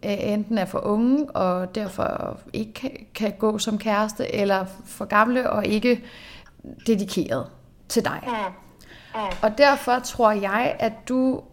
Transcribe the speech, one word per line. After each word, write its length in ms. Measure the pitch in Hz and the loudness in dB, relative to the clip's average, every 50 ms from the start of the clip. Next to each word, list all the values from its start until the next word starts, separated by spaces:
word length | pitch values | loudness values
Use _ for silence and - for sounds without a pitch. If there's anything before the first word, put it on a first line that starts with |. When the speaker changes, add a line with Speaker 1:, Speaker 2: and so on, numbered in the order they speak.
| - | -2
Speaker 1:
øh, 60 | 208 202 202 | -2 -2 -2
enten 380 | - 214 208 214 208 208 226 | 0 0 0 0 0 0 0
er 80 | 214 185 | 0 0
for 140 | 185 - - | 0 -4 -4
unge, 520 | - - 208 214 233 247 269 294 302 - | 0 0 2 4 4 4 4 4 2 0
og 440 | - - 190 185 180 180 185 180 - | 0 0 2 2 2 0 -4 -4 -4
derfor 640 | 226 208 190 - - - - - - - - - - - - - | -6 -6 -6 -4 -2 -2 -2 -2 -4 -6 -6 -8 -10 -12 -8 -6
ikke 200 | - 220 214 - | -6 -6 -6 -10
kan, 180 | - - 262 - - 220 - - | -10 -10 -8 -10 -10 -18 -16 -6
kan 180 | - 220 214 - - | -2 -2 -2 0 2
gå 180 | 220 214 214 | 0 2 2
som 200 | 214 - 226 214 | 2 -2 -2 -2
kæreste, 580 | 208 - 220 208 202 214 214 214 - - - - | -2 0 0 2 2 2 0 -2 -6 -6 -4 0
eller 300 | - 202 196 196 190 190 190 - - - | 0 2 2 2 2 0 -4 -8 -16 -18
for 200 | - - - 208 | -18 -10 -10 -6
gamle, 440 | 196 - 208 220 240 247 254 247 - | 0 4 4 4 4 2 0 2 2
og 160 | - 214 202 | 0 0 0
ikke 380 | 190 208 214 220 247 247 233 - - - - - - - - - - - - - - - - - | 2 0 2 4 4 2 2 0 -14 -18 -20 -20 -20 -20 -20 -20 -20 -20 -18 -18 -18 -16 -6 0
dedikeret 580 | - 226 190 202 196 - - 156 - - 131 - - - - - - - - - - | 2 2 2 2 -2 -2 -2 0 0 -2 -4 -4 -6 -14 -20 -20 -20 -20 -20 -12 -2
til 160 | - 233 - | 0 0 0
dig. 140 | - 147 156 - | 0 -4 -4 -6
Speaker 2:
Mm. 40 | 262 240 220 202 185 190 - - - - - - - - - - - - | -6 -4 -4 -4 -6 -8 -12 -20 -20 -20 -20 -20 -20 -20 -20 -20 -10 -6
Mm. 60 | 220 214 190 - - | -6 -4 -4 -4 0
Speaker 1:
Og 160 | - 220 214 | 0 0 4
derfor 420 | 247 285 285 285 277 - 247 247 254 | 6 6 6 6 4 2 0 0 0
tror 320 | 247 - - - 240 214 | 0 -6 0 4 4 4
jeg, 440 | 214 208 196 196 196 220 247 - - - | 4 4 0 0 0 0 0 -2 -2 0
at 140 | - 226 220 - - - | -2 -2 -2 -4 -6 -2
du 320 | 254 254 254 262 254 - - - | 0 2 2 2 0 -2 -6 -14